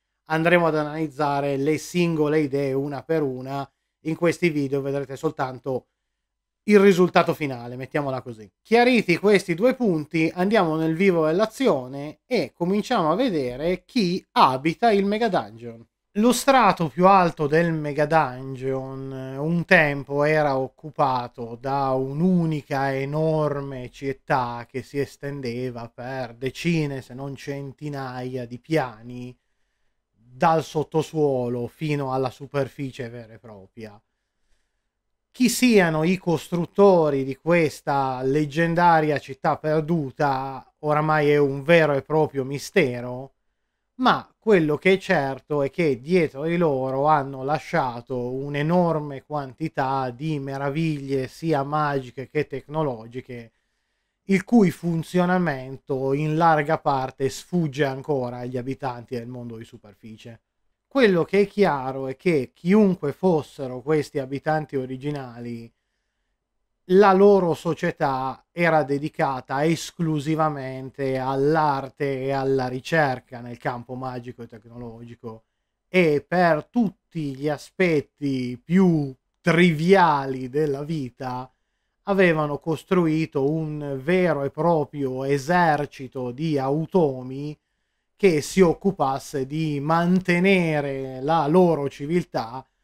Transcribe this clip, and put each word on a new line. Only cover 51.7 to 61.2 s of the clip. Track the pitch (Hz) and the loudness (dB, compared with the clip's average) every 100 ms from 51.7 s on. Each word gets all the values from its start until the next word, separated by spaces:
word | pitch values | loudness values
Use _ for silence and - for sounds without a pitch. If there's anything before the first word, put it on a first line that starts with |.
| 151 147 139 123 135 127 | -2 -2 -2 -6 -12 -6
che | 151 139 | -4 -4
tecnologiche, | 131 - 151 151 113 117 123 123 120 113 _ _ _ _ _ _ _ - | -8 -8 -4 -4 -4 -10 -14 -12 -14 -16 _ _ _ _ _ _ _ 0
il | 190 | 0
cui | - 240 185 | 4 4 4
funzionamento | - 170 165 143 180 175 185 170 135 131 135 - 131 135 | 2 -4 -4 -2 0 2 2 0 -4 -8 -12 -6 -4 -2
in | 139 156 156 | -2 0 2
larga | 170 156 147 156 | 4 4 2 -2
parte | 151 135 131 - 135 | 0 -2 -4 -4 -4
sfugge | - - 175 156 131 | -6 -4 -2 -2 0
ancora | 139 135 135 139 123 123 | -2 -2 -4 -4 -4 -8
agli | 123 127 | -8 -6
abitanti | 123 135 135 120 113 120 | -6 -6 -8 -8 -10 -10
del | 117 | -10
mondo | 127 120 113 | -12 -12 -14
di | |
superficie. | 113 113 107 98 113 110 117 113 _ _ _ _ _ | -16 -20 -20 -20 -20 -20 -20 -20 _ _ _ _ _
Quello | 277 220 170 | 2 4 4